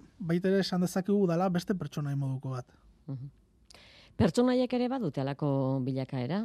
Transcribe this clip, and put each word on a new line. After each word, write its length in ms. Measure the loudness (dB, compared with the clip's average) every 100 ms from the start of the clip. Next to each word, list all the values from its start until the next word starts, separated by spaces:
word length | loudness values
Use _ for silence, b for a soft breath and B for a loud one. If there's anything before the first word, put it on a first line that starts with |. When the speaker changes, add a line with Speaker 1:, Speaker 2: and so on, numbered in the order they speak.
| -18 _
Speaker 1:
baita 300 | -2 0 2
ere 80 | 2
esan 240 | 2 0
dezakegu 420 | 0 -2 0 2 2
dala 220 | 2 2
beste 260 | 0 -2
pertsonai 400 | -4 -4 -6 -4
moduko 360 | -2 -2 -4 -6
bat. 160 | -8 -10 _ -20 _ -12
Speaker 2:
Mhm. 260 | -10 -12 -18 _ _ _ B B B B 2
Pertsonaiek 540 | 4 6 4 4 2
ere 160 | 0 0
badute 320 | 0 -2 -2
halako 600 | -4 0 0 2 2 0
bilakaera. 640 | -2 -4 -4 -4 -2 -4